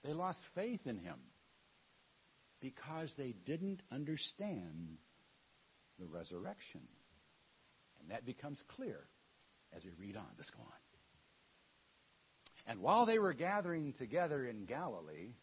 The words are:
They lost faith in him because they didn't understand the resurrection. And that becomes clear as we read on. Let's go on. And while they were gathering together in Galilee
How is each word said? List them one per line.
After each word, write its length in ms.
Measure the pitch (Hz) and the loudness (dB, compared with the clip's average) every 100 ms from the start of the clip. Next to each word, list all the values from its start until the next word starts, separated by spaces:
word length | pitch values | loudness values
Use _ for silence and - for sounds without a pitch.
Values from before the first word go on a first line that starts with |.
They 80 | 139 | 0
lost 260 | 156 185 175 - | 0 0 -2 -4
faith 260 | 180 220 233 135 | -2 0 0 0
in 120 | 107 | -2
him 180 | 87 - 64 - - - - - - - - - - - - - | -4 -8 -12 -20 -20 -20 -20 -20 -20 -20 -20 -20 -20 -20 -20 -10
because 520 | 135 - 143 160 160 - | -10 -8 -6 -4 -4 -2
they 160 | 131 104 | -4 -4
didn't 380 | 92 165 190 190 - | -2 0 0 -2 -4
understand 1080 | 131 147 156 - - 208 147 87 78 82 78 - - - - - - - - - - | -2 0 0 -2 -2 -2 -2 -4 -6 -8 -10 -18 -20 -20 -20 -20 -20 -20 -20 -20 -12
the 80 | 90 | -6
resurrection. 760 | 85 82 87 110 202 - - - - - - - - - - - - - - | -6 -4 -4 -4 -6 -12 -14 -16 -20 -20 -20 -20 -20 -20 -20 -20 -20 -20 -18
And 100 | 76 | -6
that 140 | 113 | -4
becomes 360 | 120 127 147 143 - - | -4 -6 -6 -8 -10 -6
clear 240 | 247 110 - - - - - - - 87 | -6 -6 -10 -20 -20 -20 -20 -20 -16 -14
as 60 | |
we 60 | 92 82 | -12 -10
read 180 | 101 104 | -8 -8
on. 100 | 85 - | -10 -12
Let's 140 | - | -14
go 100 | - | -14
on. 60 | - - - - - - - - - - - - - - - - - - - - - | -16 -18 -20 -20 -20 -20 -20 -20 -20 -20 -20 -20 -20 -20 -20 -20 -20 -20 -20 -14 -6
And 140 | 107 | 4
while 260 | 113 214 226 | 8 10 10
they 120 | 226 | 8
were 140 | 196 | 6
gathering 640 | 135 170 208 180 165 147 | 4 4 4 2 2 0
together 500 | - 120 156 170 147 | -2 2 4 4 4
in 220 | 123 110 95 | 0 -2 -2
Galilee 680 | 131 170 95 78 78 98 120 | 0 0 -2 -6 -8 -10 -12